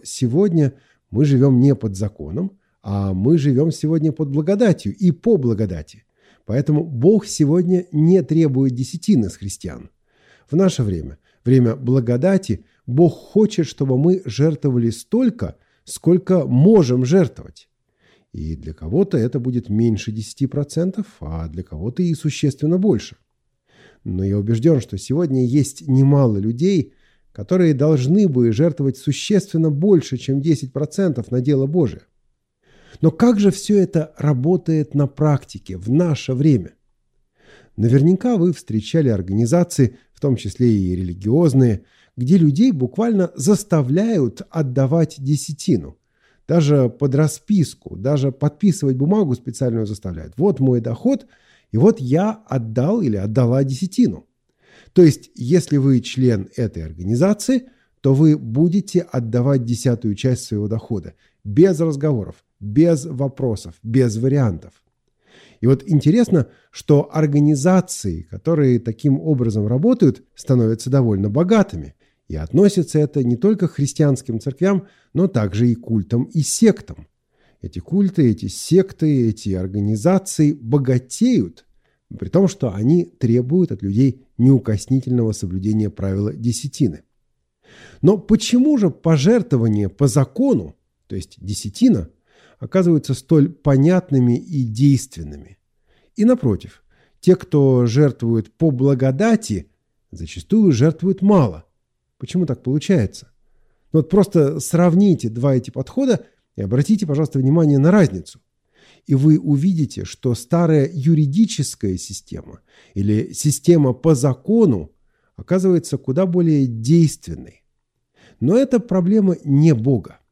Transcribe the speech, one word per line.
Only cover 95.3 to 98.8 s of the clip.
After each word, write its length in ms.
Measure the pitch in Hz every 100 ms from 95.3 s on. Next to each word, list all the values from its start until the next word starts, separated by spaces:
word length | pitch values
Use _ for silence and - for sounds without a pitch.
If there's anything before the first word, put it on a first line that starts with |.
| 71 - - _ _ _ _ _ -
И 80 |
напротив, 600 | 233 247 127 92 - _ _ _ _ _
те, 140 | 180
кто 520 | 185 - 147 135 127 120
жертвует 640 | 127 147 - 117 113 -
по 180 | - 160
благодати, 1000 | 127